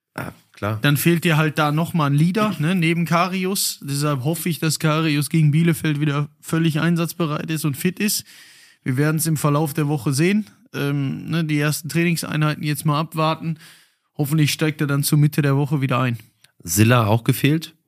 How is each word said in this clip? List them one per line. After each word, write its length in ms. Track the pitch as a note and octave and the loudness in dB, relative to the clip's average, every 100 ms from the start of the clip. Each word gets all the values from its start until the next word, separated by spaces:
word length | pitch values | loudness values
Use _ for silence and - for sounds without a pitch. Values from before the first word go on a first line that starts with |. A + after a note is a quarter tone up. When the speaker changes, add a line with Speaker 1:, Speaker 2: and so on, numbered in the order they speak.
| _ | _
Speaker 1:
Ah, 180 | - - - _ | -14 -12 -14 _
klar. 260 | - G2+ A2 | -8 -4 0
Speaker 2:
Dann 140 | C#3+ C#3+ | 2 2
fehlt 280 | E3+ E3+ | 2 2
dir 120 | F3 D#3 | 2 2
halt 220 | D#3 D#3 | 2 2
da 120 | D3 | 0
nochmal 400 | D3+ E3 E3+ C#3+ | 0 0 0 2
ein 40 | |
Leader, 400 | C#3+ E3+ G#3+ G#3+ F3 | 4 2 2 0 0
ne, 160 | D3+ | -2
neben 300 | F#3+ D#3+ E3+ | 0 0 0
Karius. 760 | E3 E3+ F3+ F#3+ F#3 G3 - - | 0 0 0 -2 -4 -2 -4 -6
Deshalb 420 | C#3 C#3 D3+ C#3 | -6 -2 -2 -2
hoffe 240 | C3 E3+ F3+ | -2 -2 -4
ich, 100 | D3+ | -2
dass 200 | D#3+ - | -2 0
Karius 500 | D#3+ D#3 D#3+ D3 D3 | 0 0 0 0 0
gegen 200 | E3 D3+ | 2 2
Bielefeld 500 | D3+ E3+ D#3+ D#3+ C#3+ | 4 2 2 0 0
wieder 300 | D3+ C#3+ D3 _ | 0 -2 -4 _
völlig 400 | - E3 E3 D3+ | -4 0 0 0
einsatzbereit 720 | E3 E3 E3+ - D#3+ D3+ E3 | 0 0 -2 -4 -4 -4 -4
ist 140 | D#3+ | -4
und 120 | D#3 C3 | -4 -2
fit 220 | F#3 - | -4 -2
ist. 260 | G#3 - - - - - - _ | -4 -4 -8 -20 -20 -20 -20 _
Wir 140 | - C3 | -4 0
werden's 300 | D3+ D#3+ D#3+ | 0 0 0
im 100 | D3+ | 0
Verlauf 380 | D3+ C#3+ D#3+ | 0 0 -2
der 140 | D3 C#3+ | -2 -2
Woche 240 | D3 D3+ | -2 -2
sehen. 340 | C3 F3 G#3 G3+ - _ | 0 2 2 -2 -12 _
Ähm, 540 | C3+ C#3+ C#3+ C#3 - - | -6 -4 -2 -4 -6 -4
ne, 160 | E3 | -4
die 140 | D#3 D3 | -2 0
ersten 300 | D3 D3 D3 | 0 -2 -4
Trainingseinheiten 760 | E3 E3+ E3 - D3+ D3+ D3 | 0 0 0 -2 0 0 0
jetzt 220 | D3+ D3 D#3+ | -4 -2 0
mal 120 | D3 | -2
abwarten. 600 | D#3+ D#3+ D#3 D#3 E3 D#3 - - _ _ _ - | -2 -2 -2 -2 -6 -8 -12 -20 _ _ _ -6
Hoffentlich 360 | C#3+ D#3+ D3 | 0 2 2
steigt 280 | - D#3 D3+ | 2 -2 -2
er 60 | D3 | -2
dann 160 | C#3+ | 0
zur 160 | C#3+ D3+ | 2 4
Mitte 240 | D3 - | 4 2
der 140 | C#3+ C#3 | 2 2
Woche 240 | C#3+ D3+ | 0 -2
wieder 200 | C3 B2 | -2 0
ein. 180 | B2+ A#2 - _ _ _ | -2 -4 -10 _ _ _
Speaker 1:
Silla 440 | F2 F#2+ A2 B2+ G#2 | -2 4 6 6 4
auch 180 | A#2 | 2
gefehlt. 500 | A#2 B2+ C3+ D#3+ - - | 2 2 2 2 -4 -18